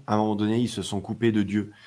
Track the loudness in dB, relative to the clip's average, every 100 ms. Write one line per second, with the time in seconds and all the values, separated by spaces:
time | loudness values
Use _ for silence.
0 | -2 2 2 2 2 2 0 -2 -6 -6
1 | -6 0 2 2 0 -2 -4 -10